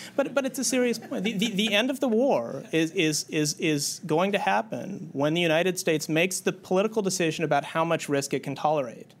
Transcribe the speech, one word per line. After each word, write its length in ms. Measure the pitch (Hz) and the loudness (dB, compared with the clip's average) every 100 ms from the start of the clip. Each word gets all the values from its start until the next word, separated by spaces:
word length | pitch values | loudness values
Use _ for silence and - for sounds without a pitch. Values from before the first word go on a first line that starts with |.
| - - | -6 -4
But, 180 | 277 | -2
but 100 | 269 | -2
it's 140 | 262 262 | -2 -2
a 60 | |
serious 340 | 240 262 247 226 | 0 2 2 0
point. 240 | - 240 | -4 -4
The, 120 | 196 | -2
the, 160 | 196 214 | 0 0
the 200 | 196 220 | 0 2
end 180 | 202 254 | 2 2
of 100 | 269 | 0
the 80 | 269 | 2
war 560 | 220 269 147 123 135 - | 4 4 2 0 -6 0
is, 180 | 160 160 | 2 2
is, 340 | 185 156 147 - | 2 2 0 -2
is, 260 | 160 147 - | -2 -2 0
is 400 | 175 147 143 - | 0 0 -2 -6
going 280 | 156 156 196 | -2 0 2
to 80 | 196 | 2
happen 680 | 185 202 220 127 - 196 156 | 2 0 0 -6 -8 -8 -8
when 220 | 139 147 | -2 2
the 60 | 170 | 2
United 380 | 170 156 180 180 | 4 4 2 0
States 300 | - 156 - | 0 0 0
makes 320 | 156 185 190 | 0 0 0
the 120 | 196 | -2
political 500 | 190 - 190 214 220 | -4 -2 0 0 0
decision 420 | 190 185 165 156 | -2 0 0 0
about 180 | 151 143 147 | 0 0 0
how 180 | 165 | -2
much 240 | 165 160 - | 0 0 0
risk 260 | 139 135 | -2 0
it 80 | 139 | -4
can 140 | 143 110 | -4 -2
tolerate. 560 | 151 151 123 90 - - | 0 0 -2 -8 -18 -20